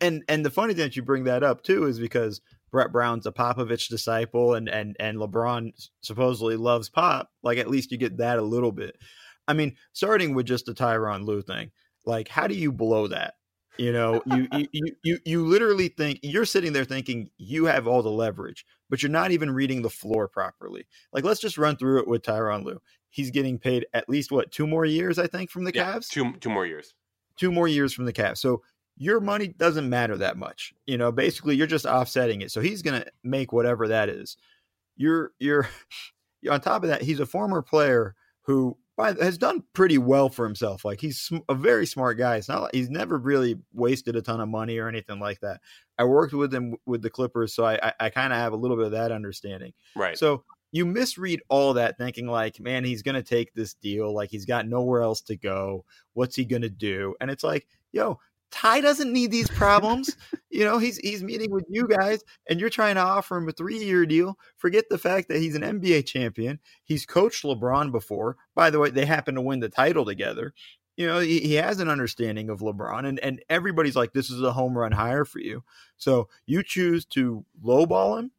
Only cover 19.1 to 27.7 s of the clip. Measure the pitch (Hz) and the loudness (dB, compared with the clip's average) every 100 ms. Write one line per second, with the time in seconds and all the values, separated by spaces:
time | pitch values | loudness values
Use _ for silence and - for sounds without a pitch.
19.1 | 156 185 175 151 131 135 131 113 - 104 | 0 2 0 0 -2 -2 -2 -4 -6 -4
20.1 | 110 101 - 92 - 98 - - _ _ | -2 -2 -4 -6 -8 -14 -14 -18 _ _
21.1 | 135 170 220 220 156 151 143 131 135 110 | -2 -2 -2 -4 0 0 0 2 2 2
22.1 | 117 - 110 110 104 98 - _ _ _ | -2 0 -2 -2 -2 -6 -12 _ _ _
23.1 | - 135 135 135 123 131 127 - 117 - | -8 -4 -2 -2 -2 -2 -2 -2 -4 -2
24.1 | 143 135 139 - - 151 160 160 156 180 | -2 0 -2 -2 -2 -2 0 2 0 0
25.1 | 170 175 180 185 180 180 180 185 220 - | 0 -2 -4 -8 -6 -4 -2 -2 -4 -6
26.1 | 147 123 - 120 101 90 76 - _ _ | -4 -4 -4 -4 -2 -2 -6 -16 _ _
27.1 | _ _ - 180 175 170 | _ _ -4 0 2 2